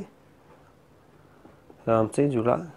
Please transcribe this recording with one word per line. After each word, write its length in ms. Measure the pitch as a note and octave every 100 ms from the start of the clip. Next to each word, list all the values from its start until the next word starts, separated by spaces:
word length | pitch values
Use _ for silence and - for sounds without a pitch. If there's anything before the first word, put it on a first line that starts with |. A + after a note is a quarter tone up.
| G3 - - - - - - _ _ _ - - - - - - - - -
आराम 220 | A2+ A2
से 200 | - C#3+
झूला 280 | B2+ A#2 B2 E3+